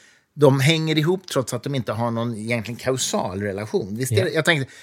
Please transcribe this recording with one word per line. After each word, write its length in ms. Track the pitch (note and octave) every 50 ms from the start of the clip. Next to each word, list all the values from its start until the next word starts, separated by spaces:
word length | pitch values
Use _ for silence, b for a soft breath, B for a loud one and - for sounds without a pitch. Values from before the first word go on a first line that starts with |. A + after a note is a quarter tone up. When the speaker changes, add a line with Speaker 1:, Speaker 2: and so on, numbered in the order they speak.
| b b b b b b b
Speaker 1:
de 260 | D3+ C#3 C3+ C3+ C#3
hänger 380 | C3 C#3+ E3 D#3+ D#3+ D#3+ D#3 D#3
ihop, 300 | D3 E3 F#3 F#3 - -
trots 260 | - C#3+ B2+ - C3
att 100 | A#2+ -
de 120 | D3 C#3+
inte 160 | C3+ A2 -
har 200 | A2+ A2 A#2 A#2+
någon 240 | A2+ A2+ A#2 A#2+ A#2 G2+
egentligen 380 | G#2+ A2+ A#2+ A#2 G#2 A2+ A#2+ A2+
kausal 600 | - B2+ C3+ B2+ - - - G#3 - A2 F2+ G2
relation. 540 | G#2 G#2 F#2+ G2 G#2+ A2 - F#3+ A#2+ F#2 G2+ A2+
Visst 140 | C3 B2+
är 40 | A#2 G2+
Speaker 2:
Ja. 60 | F#3
Speaker 1:
det, 80 | -
jag 140 | - D#3+ D3+
tänkte, 280 | - E3+ C#3+ C3 - B B